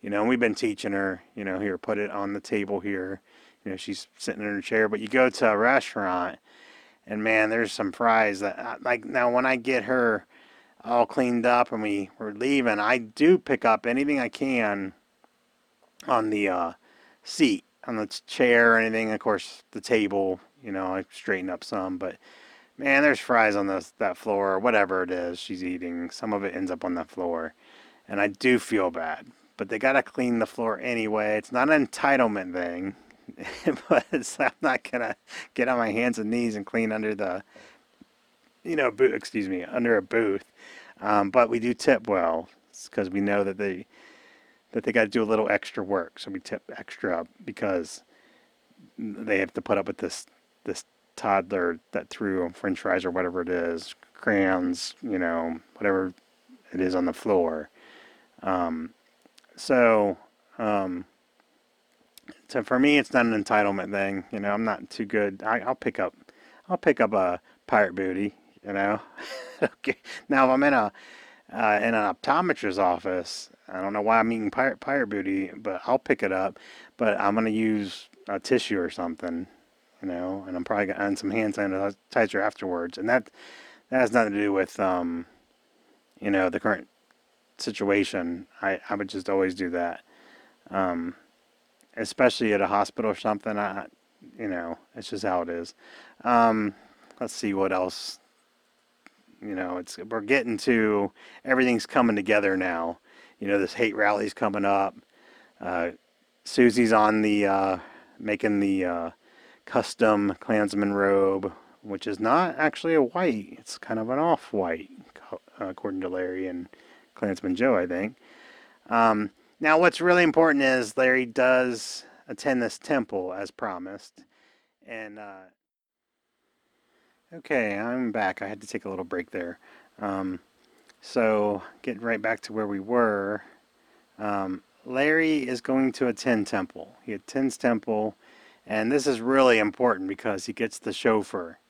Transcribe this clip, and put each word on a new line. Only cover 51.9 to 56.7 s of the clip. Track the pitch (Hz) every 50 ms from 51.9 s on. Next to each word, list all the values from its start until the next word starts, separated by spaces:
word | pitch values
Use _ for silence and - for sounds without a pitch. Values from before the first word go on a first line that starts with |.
that | - 98 - _
threw | - - 110 101 95 95 90 85
french | 87 - - 101 92 -
fries | - 104 92 92 90
or | 92
whatever | 87 90 90 90 87 92
it | 87 82
is, | 90 87 85 85 85 82 82 - - _ - _ _
crayons, | - - - 107 98 98 95 95 92 90 90 90 85 - - - _
you | - 127 101 92
know, | 90 85 82 85 82 82 82 80 _ _ _
whatever | - 104 101 98 95 92 92 87 _ _ _ _ _ _ _ - _ _ -